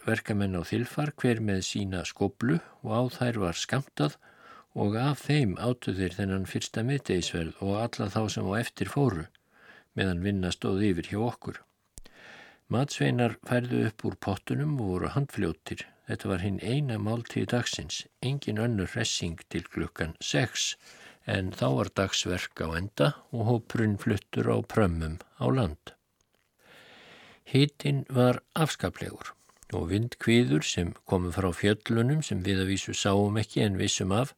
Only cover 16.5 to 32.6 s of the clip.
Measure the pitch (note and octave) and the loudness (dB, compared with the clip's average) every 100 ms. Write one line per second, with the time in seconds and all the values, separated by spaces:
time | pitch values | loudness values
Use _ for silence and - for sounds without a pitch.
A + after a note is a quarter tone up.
16.5 | F#2 G#2 C#3 C#3 A2 G#2 A#2 A#2+ A2 G#2 | -4 -2 -2 -2 -2 -2 -4 -4 -4 0
17.5 | A#2+ A#2 - D2+ - - _ B2 C#3 - | 0 -2 -6 -6 -10 -10 _ -4 -4 -4
18.5 | G#2+ A#2+ G#2+ F2+ A#2+ A2+ - F2 E2 - | -2 0 0 -2 -2 -2 -2 -4 -8 -8
19.5 | F2 - - E2 - E2 - - C#3+ B2 | -8 -6 -6 -6 -4 -6 -6 -2 0 0
20.5 | - - - - - - - - G2+ F#2 | 0 -4 -6 -14 -20 -20 -12 -2 -2 -2
21.5 | - C3 C3+ G#2 - F#2+ - - F2+ - | -2 0 2 0 0 0 0 0 -2 -4
22.5 | - E2 D#2+ G2 - D3 - - A#2+ A2 | -6 -4 -2 -4 2 2 2 -6 -2 2
23.5 | A#2+ - A#2+ A2 G2+ - G#2+ - B2 A#2 | 2 0 0 2 2 0 0 -2 -2 2
24.5 | A2 A2 - G2 E2 D#2+ D#2+ - - B2 | 0 2 4 4 2 -2 -6 -12 -2 0
25.5 | C3 F#2 D2+ - - _ _ _ _ _ | 2 0 -2 -14 -20 _ _ _ _ _
26.5 | _ _ - - - - - - - - | _ _ -20 -20 -20 -20 -20 -20 -20 0
27.5 | C3+ D3 - C#3+ C#3 - B2+ B2 B2 - | 4 4 2 -2 -2 0 4 4 4 -2
28.5 | E3+ D#3 - F#2 - F#2 - - - _ | -2 -2 0 -4 -4 -10 -10 -14 -16 _
29.5 | _ - - E2 G2+ A#2+ - - A#2 B2 | _ -8 -4 0 0 0 -2 4 6 6
30.5 | D3+ - - F2 - - F#2+ F2+ F#2 F#2 | 2 0 0 -2 -4 0 0 2 0 0
31.5 | E2+ G2+ G#2 - A2+ A#2+ D#3 - F#2+ F#2 | 2 2 2 2 2 4 2 0 -2 0
32.5 | F#2+ | 2